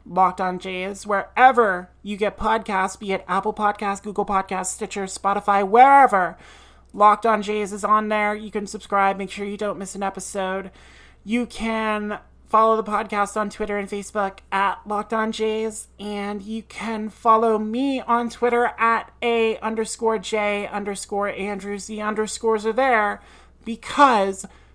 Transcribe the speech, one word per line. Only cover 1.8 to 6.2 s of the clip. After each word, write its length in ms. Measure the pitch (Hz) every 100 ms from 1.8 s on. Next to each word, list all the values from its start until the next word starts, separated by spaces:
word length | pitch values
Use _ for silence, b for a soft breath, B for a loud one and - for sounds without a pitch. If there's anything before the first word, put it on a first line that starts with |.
| 180 _
you 140 | 202 202
get 200 | 208 202
podcasts, 640 | 214 226 208 190 196 -
be 120 | 202
it 140 | 190 -
Apple 260 | 185 214
Podcasts, 500 | 202 208 208 202 196
Google 220 | 214 196 202
Podcasts, 420 | 196 190 185 180
Stitcher, 380 | - 202 208 190
Spotify, 640 | - 196 202 202 202 196
wherever 680 | 226 269 277 262 196